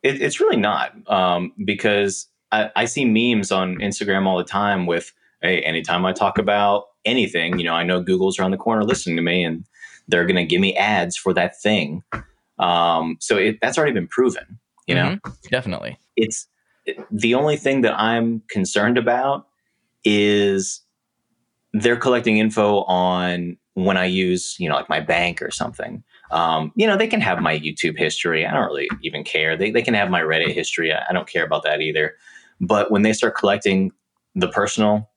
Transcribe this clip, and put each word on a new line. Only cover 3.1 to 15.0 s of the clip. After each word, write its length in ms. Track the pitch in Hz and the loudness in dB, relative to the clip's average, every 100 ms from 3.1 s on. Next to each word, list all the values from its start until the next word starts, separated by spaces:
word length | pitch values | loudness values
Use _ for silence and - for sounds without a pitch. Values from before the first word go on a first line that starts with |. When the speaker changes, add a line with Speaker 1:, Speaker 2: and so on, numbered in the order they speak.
| 110 120 113 95 | 2 2 0 0
Speaker 1:
on 260 | 95 92 90 | 0 0 -4
Instagram 480 | 101 95 101 98 95 | -4 -4 -2 0 2
all 120 | 92 | 0
the 60 | |
time 420 | 87 98 104 98 87 | -2 -2 0 0 0
with, 260 | 82 - _ _ _ | -2 -4 _ _ _
"Hey, 200 | 87 90 | -2 0
anytime 440 | 71 82 80 87 92 | 0 -4 -2 0 0
I 80 | |
talk 240 | 92 101 101 | 0 0 0
about 480 | 104 101 101 101 - _ 107 | 0 2 2 0 -2 _ -2
anything, 520 | 127 101 87 85 87 | 0 0 -2 -2 -2
you 60 | 85 | -2
know, 80 | |
I 100 | 82 | -2
know 180 | 87 92 | 0 -2
Google's 380 | 87 92 95 95 | 0 2 2 0
around 120 | 95 | -2
the 60 | 95 | -2
corner 260 | 113 113 | 0 0
listening 320 | 104 101 - 82 | 0 -2 -2 -2
to 40 | |
me 220 | 82 87 | 0 0
and 220 | 85 82 92 _ - - - | 0 -4 -10 _ -20 -20 0
they're 180 | 87 87 | 2 2
gonna 200 | 92 82 | 2 2
give 160 | 87 | 2
me 140 | 98 - | 2 2
ads 400 | 101 104 87 - | 0 2 -2 -2
for 180 | 95 | 0
that 260 | 90 90 - | 0 0 -2
thing." 420 | 104 107 73 82 - - - _ _ _ | 0 0 0 -8 -10 -12 -12 _ _ _
Um, 580 | 90 87 85 82 82 82 | 0 2 2 2 -2 -8
so 180 | - 104 | -2 0
it, 220 | 101 107 | 0 0
that's 160 | 120 139 | -2 0
already 160 | 151 | 0
been 140 | 113 85 | 0 -4
proven, 500 | - 127 - - 107 _ _ - | 0 0 0 -14 -20 _ _ -4
you 80 | |
know? 140 | 87 | 0